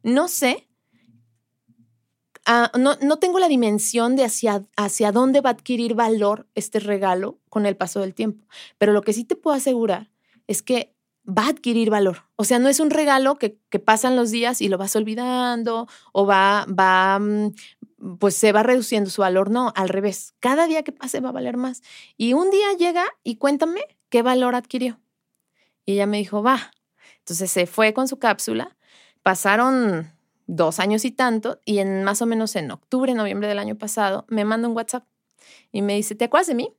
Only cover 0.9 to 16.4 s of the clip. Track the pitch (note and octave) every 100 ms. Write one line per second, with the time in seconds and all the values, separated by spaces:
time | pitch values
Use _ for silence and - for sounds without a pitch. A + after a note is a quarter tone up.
0.9 | _ _ _ _ _ _ _ _ _ _
1.9 | _ _ _ _ _ - A#3 A#3 B3 C4+
2.9 | - C#4 D#4 F4+ F4+ F4 C4+ A3+ G#3 -
3.9 | A#3 A#3 C4 A#3+ - A3+ G3+ G3 - G3+
4.9 | - G#3 G#3 C4 C#4 C#4 A3+ - A#3+ A#3
5.9 | A3+ A3+ A3+ G3+ G#3+ - - G#3+ G#3+ G3+
6.9 | G3+ F#3+ F#3 G3 - _ G#3+ G3+ G3 F3+
7.9 | G#3 F#3+ - A3 G#3 _ - - _ G#3
8.9 | G#3 G#3+ G#3+ A#3 - D#4+ C#4 C4+ B3 A3+
9.9 | F#3 G#3+ _ _ _ - G3 - B3 -
10.9 | _ _ _ - F#3+ A#3+ - B3 A#3 A3
11.9 | G#3 F#3+ F3 _ - G#3 B3 C4 C#4 D#4
12.9 | D4+ D4 C4+ C4+ C#4+ G#3+ - _ G3+ -
13.9 | A3 B3+ B3+ A#3 A#3 A#3 B3 G3+ F#3 G3
14.9 | A3 G#3+ A3 B3 B3+ B3 A#3+ A#3 A3+ A#3
15.9 | - _ G3 G3+ G3